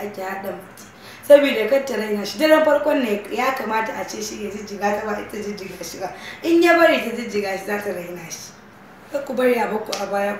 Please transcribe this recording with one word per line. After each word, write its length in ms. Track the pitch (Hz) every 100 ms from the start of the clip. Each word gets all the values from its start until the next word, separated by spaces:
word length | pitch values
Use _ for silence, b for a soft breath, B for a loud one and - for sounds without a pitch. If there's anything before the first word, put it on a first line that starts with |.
ake 180 | 208 196
haɗa 300 | 190 190 190
mace. 340 | 180 - - - B B B -
Saboda 420 | 285 277 220 208
kar 120 | 269 -
ta 80 |
raina 320 | 214 214 208 190
shi, 120 | 208
daren 260 | 311 311
farkon 380 | 311 285 294 285
ne 200 | 233 202 -
ya 240 | 220 262
kamata 400 | 262 220 220 220 190
a 80 |
ce 160 | 185 220
shi 240 | 208 214
ya 60 | 202
jijjiga 500 | 202 202 202 202 208
ta, 60 | 214
ba 100 | 208
ita 160 | - 214
jijjiga 400 | 202 202 190 -
shi 160 | - 180
ba. 120 | 190 B B B
In 180 | 339 339
ya 140 | 349 339
bari 220 | 320 262
ta 160 | 233 214
jijjiga 400 | 214 202 196 185
shi, 80 | 202
za 120 | 208
ta 120 | 202
raina 320 | 180 175 175 165
shi. 220 | - - - - - - - -
Kar 100 | 285
ku 80 | -
bari 200 | 247 254
a 120 | 233 202
bar 80 | 214
ku 100 | - 208
a 40 | 190
baya, 240 | 202 202 202